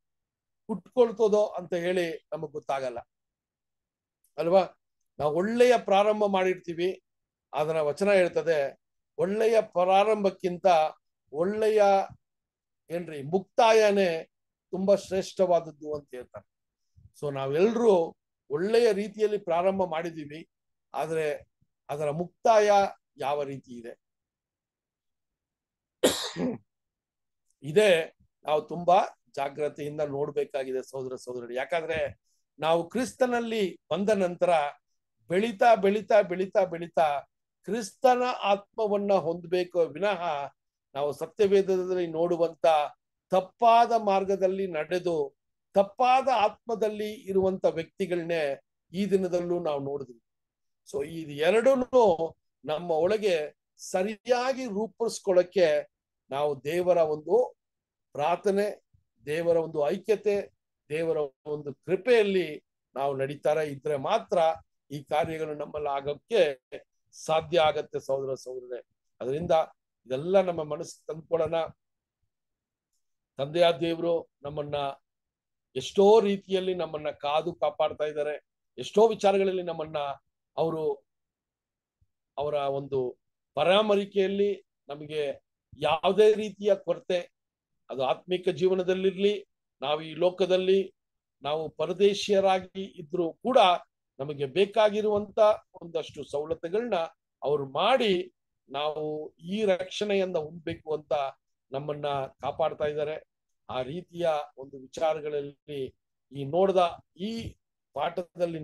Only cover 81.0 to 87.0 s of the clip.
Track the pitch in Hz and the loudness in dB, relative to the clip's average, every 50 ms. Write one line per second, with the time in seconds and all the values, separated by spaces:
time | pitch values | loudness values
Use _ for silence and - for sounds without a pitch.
81 | _ _ _ _ _ _ _ _ _ _ _ _ _ _ _ _ _ _ _ _ | _ _ _ _ _ _ _ _ _ _ _ _ _ _ _ _ _ _ _ _
82 | _ _ _ _ _ _ - 131 147 147 147 139 139 139 139 139 143 131 139 131 | _ _ _ _ _ _ -10 -8 -6 -4 -4 -2 -2 -2 -4 -4 -6 -4 -4 -2
83 | 127 123 - _ _ _ _ _ _ _ - 143 151 170 190 208 220 208 202 202 | -2 -4 -6 _ _ _ _ _ _ _ -4 0 2 4 4 4 4 4 2 0
84 | 202 202 196 196 190 190 196 202 202 202 190 - - _ _ _ _ - 147 147 | 0 -2 0 0 0 2 2 0 0 0 -2 -4 -10 _ _ _ _ -14 -14 -14
85 | 151 147 156 151 147 139 - - _ _ _ _ _ _ - 131 151 147 160 156 | -12 -10 -6 -6 -6 -6 -6 -10 _ _ _ _ _ _ -8 -2 0 0 0 2
86 | - 185 190 208 214 214 208 208 214 208 202 - 202 208 190 190 - 165 175 175 | 2 2 6 6 6 6 6 4 0 -6 -6 -2 0 0 0 0 0 -4 -6 -4